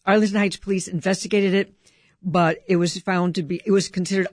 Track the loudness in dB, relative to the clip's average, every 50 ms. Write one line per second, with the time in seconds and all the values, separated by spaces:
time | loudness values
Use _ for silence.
0 | 0 2 2 4 4 2 2 0 0 0 -2 -4 -4 -4 -4 -2 -2 -4 -6 -4
1 | -2 -2 -2 -2 -2 -2 0 0 2 2 2 0 0 -2 _ _ _ _ _ _
2 | _ _ _ _ -6 -2 2 2 2 2 0 -2 -2 0 0 2 0 0 -2 -4
3 | -6 -4 -2 0 0 0 -2 -2 -4 -4 -6 -6 -2 2 2 2 2 0 -4 -6
4 | -4 -2 0 -2 -2 -2